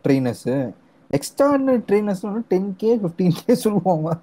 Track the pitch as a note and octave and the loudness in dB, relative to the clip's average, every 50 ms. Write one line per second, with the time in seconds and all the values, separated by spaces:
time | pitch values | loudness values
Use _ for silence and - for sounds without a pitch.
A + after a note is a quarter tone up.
0 | - C#3 C#3 C3+ C3 A#2+ G#2+ - - B2+ C3 C#3 C3 G#2+ F2 _ _ _ _ _ | 0 0 2 2 2 -2 -4 -4 -4 -4 -2 -2 -4 -4 -8 _ _ _ _ _
1 | _ - - - - - - - C#4 C#4+ C#4+ C4+ C4+ C4+ B3+ A#3 - - G3+ G#3+ | _ -4 -4 -4 -4 -4 -2 0 2 2 4 2 2 2 0 0 0 2 0 2
2 | G#3 G#3 F#3+ F#3+ - G#3 G3 A#3 A3+ - F#3 F#3 F#3+ G3+ F#3+ - G#3+ A3 A#3+ A3+ | 2 0 -4 -4 -4 -6 -6 -6 -4 -2 -2 -2 0 -2 -6 -2 0 0 0 0
3 | G3+ E3 - - F#3 F3+ E3 - - - B3 - - G#3+ G#3 G3 - F#3+ F3 D#3 | 0 -4 -2 0 0 0 0 0 2 0 0 2 2 0 0 0 0 0 0 0
4 | D#3 E3 E3+ E3+ | 0 -4 -4 -6